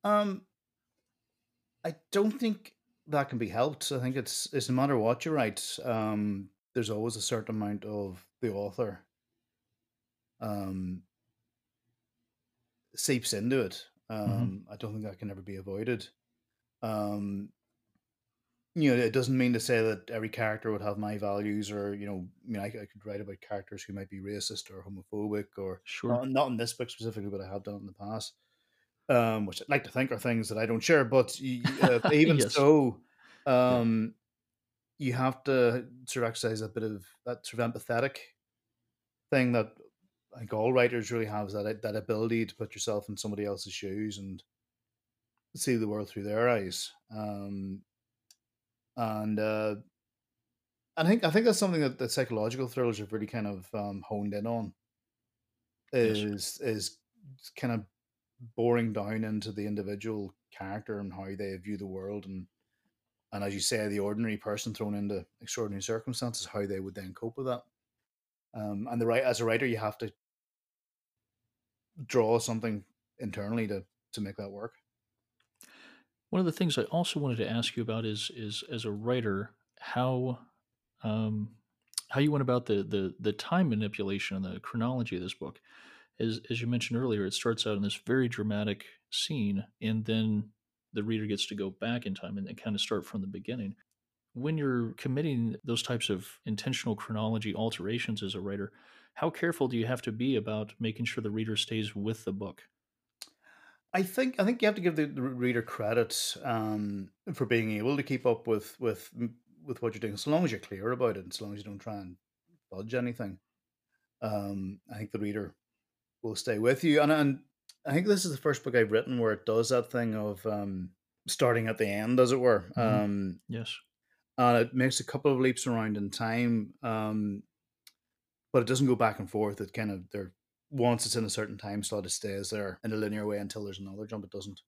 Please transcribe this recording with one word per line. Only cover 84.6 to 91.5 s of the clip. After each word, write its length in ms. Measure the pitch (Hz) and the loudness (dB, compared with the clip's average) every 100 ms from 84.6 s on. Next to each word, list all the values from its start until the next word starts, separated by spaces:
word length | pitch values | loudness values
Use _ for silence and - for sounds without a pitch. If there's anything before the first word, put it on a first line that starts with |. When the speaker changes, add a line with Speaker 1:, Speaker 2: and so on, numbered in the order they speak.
| - 117 117 131 113 90 | -6 -2 0 0 -2 -4
Speaker 2:
of 60 | |
this 140 | 90 - | -6 -8
book. 260 | 80 - _ - - - _ _ | -12 -12 _ -20 -20 -20 _ _
As, 220 | 113 117 - | -2 -2 -4
as 120 | 117 | -2
you 60 | 120 | 0
mentioned 320 | 120 - 120 | 0 0 0
earlier, 260 | 127 104 95 | 2 2 0
it 80 | |
starts 340 | - 120 113 110 | 0 0 0 0
out 100 | 101 | 0
in 60 | |
this 160 | 101 - - | 0 -2 0
very 220 | 127 123 | 2 2
dramatic 580 | 120 107 104 104 101 - - _ | 0 -2 0 0 -4 -8 -20 _
scene, 540 | - - - 104 98 - _ | -4 -2 0 0 0 -4 _
and 240 | 110 110 110 | -2 0 0
then 440 | 113 110 107 107 _ _ _ _ | 2 2 0 -2 _ _ _ _
the 100 | 113 | -4
reader 220 | 104 110 107 | -2 -2 -2
gets 220 | 101 | -2
to 80 | - | -2